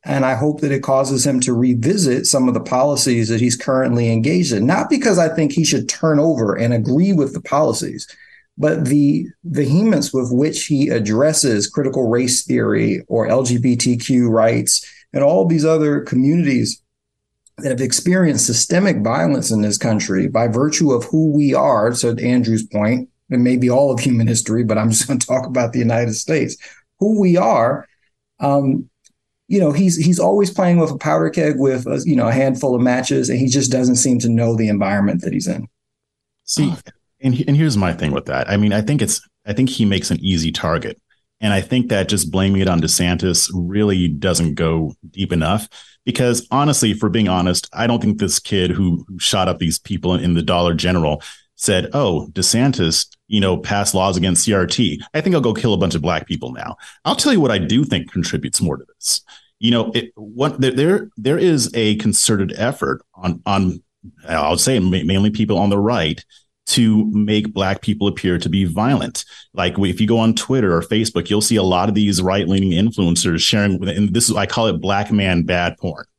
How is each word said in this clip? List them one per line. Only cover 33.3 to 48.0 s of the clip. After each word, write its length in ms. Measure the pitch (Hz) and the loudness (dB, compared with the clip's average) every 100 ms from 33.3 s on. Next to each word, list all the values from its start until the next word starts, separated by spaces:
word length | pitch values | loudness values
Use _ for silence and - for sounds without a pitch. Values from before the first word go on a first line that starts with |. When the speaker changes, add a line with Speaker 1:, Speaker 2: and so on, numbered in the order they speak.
| 127 | 0
Speaker 1:
he 100 | 131 | 0
just 240 | 135 120 | 0 0
doesn't 260 | 127 127 120 | 2 2 2
seem 200 | 139 120 | 2 2
to 100 | 117 | 2
know 260 | 113 117 113 | 2 2 2
the 120 | 110 | 0
environment 540 | 104 98 101 101 87 | 0 0 0 0 0
that 120 | 95 | -2
he's 140 | - - | -4 -4
in. 200 | - 120 _ _ _ _ _ _ _ - | -6 -10 _ _ _ _ _ _ _ -8
Speaker 2:
See, 280 | - 151 160 - _ _ _ | -2 -2 -2 -12 _ _ _
and, 220 | 135 123 - | -2 0 2
and 80 | 143 | 2
here's 220 | 160 107 | 4 2
my 160 | 92 | 0
thing 200 | 82 76 | 0 -2
with 120 | 67 - | -2 -4
that. 240 | 65 - | -4 -2
I 80 | 101 | 0
mean, 160 | 104 | 2
I 80 | 101 | 2
think 200 | 107 147 | 0 0
it's, 200 | - - _ _ - | -2 -4 _ _ -8
I 80 | |
think 160 | 104 131 | -2 -2
he 160 | - 107 | 0 0
makes 240 | 95 - | 0 -2
an 100 | 73 | -4
easy 300 | 92 90 80 | -2 -2 -2
target. 480 | 80 82 80 - - _ _ _ _ | -4 -4 -4 -6 -14 _ _ _ _
And 120 | 107 | -2
I 80 | 98 | -2
think 280 | 90 127 123 | 0 -2 0
that 180 | 107 92 | 0 0
just 240 | 101 82 | -2 -2
blaming 300 | 95 98 98 | 0 2 2
it 80 | 92 | 2
on 120 | 87 | 0
DeSantis 720 | 82 - 87 87 95 87 - | 0 0 0 0 0 0 -2
really 540 | 95 87 101 104 95 87 | -4 -4 0 0 2 0
doesn't 480 | 73 92 82 85 71 | -2 -2 0 -2 -2
go 380 | 82 82 78 - - | -2 -2 -4 -8 -20
deep 220 | - 92 | -8 -4
enough, 340 | 85 78 104 107 - - _ - | -2 0 -2 -4 -20 -20 _ -8
because 420 | - 123 120 - | 0 0 0 -2
honestly, 400 | 135 147 139 117 | 0 0 2 0
if 120 | 107 | 0
we're 60 | 107 | -2
being 200 | 101 104 | 0 0
honest, 400 | 90 90 87 - | 2 0 -2 -6
I 120 | - 120 | -4 -2
don't 160 | 117 | 0